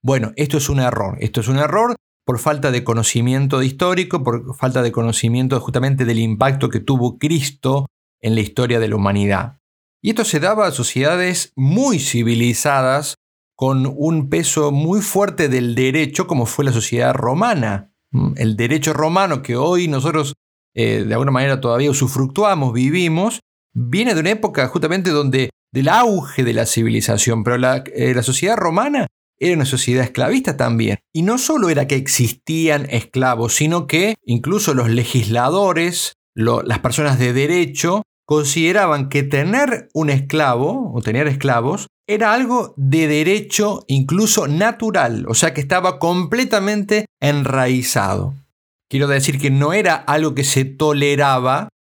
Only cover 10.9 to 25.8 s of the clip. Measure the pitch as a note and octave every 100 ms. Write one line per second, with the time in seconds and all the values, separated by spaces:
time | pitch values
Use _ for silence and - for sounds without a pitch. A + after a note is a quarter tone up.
10.9 | B2 C#3 F3+ F3+ F3 - - C3+ F#3+ C#4
11.9 | F3+ - A#2+ A#2 A#2 A#2+ A2+ D3+ C#3 C3
12.9 | C#3 D3 - _ _ _ _ C3 C3+ C3+
13.9 | C#3 D#3 E3 C#3 E3 E3+ - D3 C#3+ D#3+
14.9 | G#3 G#3+ F#3+ G3+ - D3 B2+ A#2+ A#2 C3
15.9 | D#3 D#3 - - D3+ A2+ - C3+ A2+ G#2+
16.9 | A#2 B2 C3 A#2 C#3+ A#3 F#3 A2 G2 -
17.9 | _ _ C3 - C3+ A2+ G#2+ A#2+ D3+ D3
18.9 | D3+ D#3 F3+ G3 C#3 C3 A#2+ D3+ F3+ F3
19.9 | C#3 C#3+ D#3 C#3+ C#3 _ _ _ - A2+
20.9 | A2 G#2+ A2+ C#3 C3 C#3 C3 B2 A#2+ D3
21.9 | C3+ C3 B2+ C3 D#3+ G#3 F#3 C3+ A#2 C3
22.9 | F3 E3+ D#3+ G#3 - _ _ _ - A#2+
23.9 | D#3+ A#3+ F3 D#3+ G#3+ G3+ C#3 B2+ - D3+
24.9 | F#3 F#3 D3 C#3 C3 B2+ _ _ C3